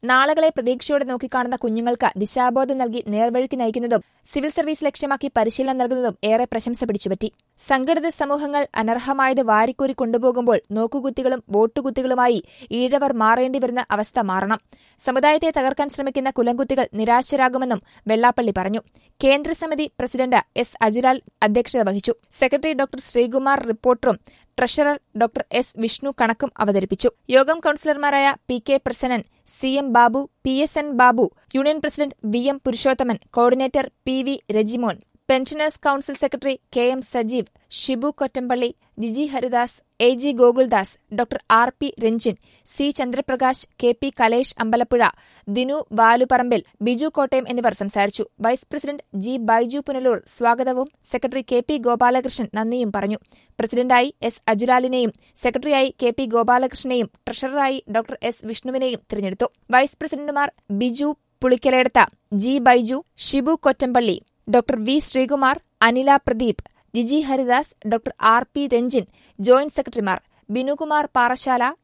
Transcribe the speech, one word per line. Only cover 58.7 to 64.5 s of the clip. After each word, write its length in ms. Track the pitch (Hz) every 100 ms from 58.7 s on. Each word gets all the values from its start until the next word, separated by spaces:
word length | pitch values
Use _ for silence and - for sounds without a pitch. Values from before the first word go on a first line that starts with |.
| 262 262 240
തിരഞ്ഞെടുത്തു. 460 | _ 208 196 - - _ _
വൈസ് 280 | 254 277 -
പ്രസിഡന്റുമാർ 500 | 311 262 294 285 285 _ _
ബിജു 380 | 202 247 240 285 302 _ _
പുളിക്കലേടത്ത, 600 | 254 254 269 254 254 254 202 _ _
ജി 240 | 208 220 277
ബൈജു, 400 | 247 247 226 262 - -
ഷിബു 360 | - 277 262 320
കൊറ്റമ്പള്ളി, 600 | 294 262 254 247 233 180 _ _
ഡോക്ടർ 280 | -